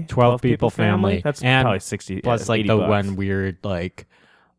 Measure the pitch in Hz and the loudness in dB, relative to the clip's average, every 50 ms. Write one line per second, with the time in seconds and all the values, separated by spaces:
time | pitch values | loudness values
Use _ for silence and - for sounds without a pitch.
0 | 165 - - 127 120 120 120 123 - 127 117 - - 113 - - 113 107 101 98 | -6 -4 0 4 4 4 4 2 2 0 0 2 0 -2 0 0 0 2 2 2
1 | 95 98 95 87 - 147 139 - - 127 131 131 127 117 98 98 - - 107 98 | 2 0 0 0 -2 -4 -4 -2 0 2 2 4 2 2 0 -2 -4 -6 -8 -8
2 | - - 95 95 - 123 120 113 - - 113 110 104 101 110 104 90 104 104 101 | -8 -8 -8 -4 -2 0 -2 0 0 0 0 0 2 2 2 2 4 2 2 0
3 | 98 98 98 92 98 98 98 98 95 95 87 - - 101 95 85 90 92 - - | 0 -2 -4 -4 -4 -2 -2 -2 -2 -4 -6 -6 -6 -6 -4 -4 -6 -8 -10 -14
4 | - _ _ _ _ _ _ _ _ _ _ | -20 _ _ _ _ _ _ _ _ _ _